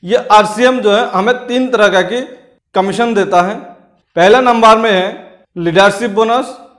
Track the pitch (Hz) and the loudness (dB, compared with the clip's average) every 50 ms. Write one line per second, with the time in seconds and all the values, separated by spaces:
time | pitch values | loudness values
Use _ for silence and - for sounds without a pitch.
0 | - 175 214 - - - 208 214 208 - - 220 247 254 254 247 208 208 202 208 | -4 -2 -2 -2 0 2 2 2 2 2 -2 0 0 0 0 0 0 0 0 0
1 | 240 240 - 185 196 226 247 247 - - 247 254 254 254 254 208 214 202 196 190 | -2 -2 -4 -2 -2 -2 -2 -4 -4 -4 -4 -2 -2 -2 0 2 2 2 2 0
2 | 180 180 214 247 262 269 - - _ _ _ _ _ _ _ 202 185 196 185 - | -2 -2 -4 -8 -8 -10 -16 -20 _ _ _ _ _ _ _ -4 -4 -4 -2 -4
3 | 233 233 226 202 170 - 185 180 175 190 214 - - - - _ _ _ _ _ | -4 -2 0 -2 -2 0 0 0 0 0 -4 -10 -14 -20 -20 _ _ _ _ _
4 | _ _ _ 165 170 190 214 254 262 247 240 233 226 220 220 220 226 226 202 185 | _ _ _ 2 4 4 4 4 4 2 0 4 4 4 4 4 2 0 0 0
5 | 180 196 - - - - - _ _ _ _ 180 170 170 165 185 196 202 196 196 | -2 -4 -8 -12 -18 -20 -20 _ _ _ _ -6 -6 -2 0 2 2 2 0 -2
6 | 233 233 196 208 226 220 233 254 262 - - - - - _ | -6 -4 -2 -2 0 0 0 -2 -4 -6 -12 -18 -20 -20 _